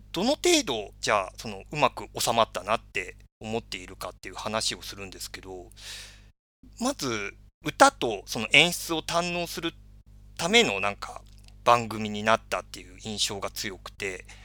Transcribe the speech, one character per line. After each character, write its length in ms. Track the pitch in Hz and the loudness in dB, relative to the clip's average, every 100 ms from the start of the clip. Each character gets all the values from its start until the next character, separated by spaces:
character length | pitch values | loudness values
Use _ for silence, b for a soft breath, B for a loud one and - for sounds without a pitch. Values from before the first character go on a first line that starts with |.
| - | -10
ど 100 | 165 | -2
の 80 | 226 | 0
程 300 | 302 359 330 | 2 4 4
度、 280 | 220 113 98 - | 2 -4 -6 -4
じ 100 | - | 0
ゃ 160 | 107 92 | 2 0
あ、 60 | - | -8
そ 120 | 113 | -10
の、 160 | 98 - | -10 -8
う 40 | 151 | 0
ま 140 | 139 | 0
く 160 | - 104 - | 0 -8 -4
収 160 | - | 0
ま 120 | 117 | 2
っ 80 | 110 | 2
た 100 | 107 | 0
な 140 | 92 117 | -2 -4
っ 40 | |
て 360 | - 98 92 - - _ | -4 -8 -8 -12 -20 _
思 180 | 110 113 | -6 -6
っ 40 | |
て 140 | - 95 | -6 -12
い 100 | 90 | -12
る 100 | 95 | -12
か 140 | 92 | -12
っ 40 | |
て 140 | - 98 | -12 -14
い 40 | |
う 20 | 92 | -10
話 400 | 107 110 - 95 | -4 -2 -2 -4
を 60 | |
す 120 | - | -10
る 120 | 101 98 | -12 -12
ん 40 | |
で 80 | 92 | -12
す 120 | - | -12
け 100 | - | -12
ど、 300 | 95 92 87 B B B B B B _ _ _ - - | -14 -14 -16 B B B B B B _ _ _ -20 -4
ま 140 | 247 | -4
ず、 420 | 285 135 110 101 - - _ | -2 -4 -4 -6 -12 -20 _
歌 260 | 151 - 180 | -8 6 6
と 320 | - 127 98 - | 6 -2 -4 -6
そ 120 | 123 | -6
の 80 | 110 | 4
演 200 | 147 170 | 6 6
出 220 | - - | 2 -4
を 80 | 160 | -4
堪 300 | - 170 175 | 0 -2 -2
能 140 | 175 170 | -4 -4
す 140 | - | -6
る 140 | 165 - - - - - - - | -6 -8 -16 -20 -20 -20 -16 -4
た 120 | 170 | 4
め 140 | 226 | 6
の 160 | 175 98 | 4 2
な 120 | 101 | -2
ん 60 | 101 | -4
か、 260 | - - - - - - | -10 -12 -18 -20 -20 2
番 240 | - 120 113 | 6 6 4
組 200 | 110 107 | -4 -4
に 120 | 104 | 0
な 140 | 107 110 | 2 2
っ 40 | - | 2
た 120 | 92 | -6
っ 40 | |
て 140 | - - | -6 -14
い 100 | 90 | -16
う 40 | 92 | -12
印 280 | 110 104 - | -8 -4 -4
象 120 | 101 | -4
が 100 | 98 | -6
強 280 | - 107 92 | -6 -8 -8
く 140 | - | -14
て、 340 | - 98 90 - b | -8 -8 -8 -14 b